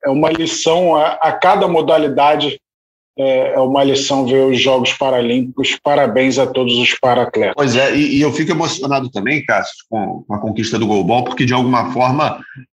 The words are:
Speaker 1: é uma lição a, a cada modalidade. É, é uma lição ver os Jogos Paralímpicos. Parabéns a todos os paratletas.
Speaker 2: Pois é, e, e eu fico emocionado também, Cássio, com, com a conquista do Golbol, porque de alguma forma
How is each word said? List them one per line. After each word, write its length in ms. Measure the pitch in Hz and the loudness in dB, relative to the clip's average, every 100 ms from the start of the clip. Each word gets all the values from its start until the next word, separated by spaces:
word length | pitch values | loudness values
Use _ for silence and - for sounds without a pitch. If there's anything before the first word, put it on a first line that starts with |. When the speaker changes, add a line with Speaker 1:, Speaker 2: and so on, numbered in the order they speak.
Speaker 1:
é 60 | 143 | -2
uma 220 | 139 156 | 0 0
lição 640 | 160 160 - 165 170 175 156 | 0 -4 -2 0 2 2 2
a, 140 | 156 | 0
a 180 | - 160 | 0 -2
cada 360 | - 180 196 175 | 2 2 2 2
modalidade. 920 | 165 147 156 147 135 147 151 143 - _ _ _ _ _ - | 0 2 2 2 2 2 2 -2 -6 _ _ _ _ _ -4
É, 340 | 135 131 131 | 0 2 0
é 60 | 139 | 0
uma 240 | 131 139 | 2 2
lição 420 | 139 139 139 135 123 | 2 0 0 -2 2
ver 200 | 135 135 | 2 2
os 140 | 123 | 2
Jogos 340 | 135 131 113 | 2 2 0
Paralímpicos. 840 | - 131 127 120 127 127 139 127 - | -2 0 0 0 0 -2 -4 -4 -4
Parabéns 560 | 147 143 127 123 135 131 | 0 2 2 2 2 0
a 80 | 127 | 0
todos 300 | 127 123 120 | 0 0 0
os 160 | 120 - | 0 0
paratletas. 540 | 127 123 117 107 101 147 | 0 2 0 0 -2 0
Speaker 2:
Pois 200 | 135 120 | 0 2
é, 200 | 135 135 | 2 2
e, 220 | 147 143 | 0 2
e 40 | |
eu 100 | 147 | 0
fico 200 | 160 160 | 0 -2
emocionado 580 | 160 156 - 139 139 123 | -2 -2 -4 -2 -2 -4
também, 340 | 101 113 151 | -6 -4 -4
Cássio, 320 | - 101 - - - | -2 -2 -2 -14 -8
com, 340 | 113 95 - - | -6 -6 -8 -8
com 60 | |
a 60 | 104 | -6
conquista 400 | 110 107 110 110 | -4 -4 -4 -2
do 80 | 107 | 0
Golbol, 360 | 104 90 120 | 0 2 0
porque 220 | - - 123 | 0 -2 0
de 80 | |
alguma 380 | 127 123 120 92 | 0 2 0 -2
forma 520 | 120 127 143 139 - - - - | 0 0 0 -2 -4 -16 -20 -20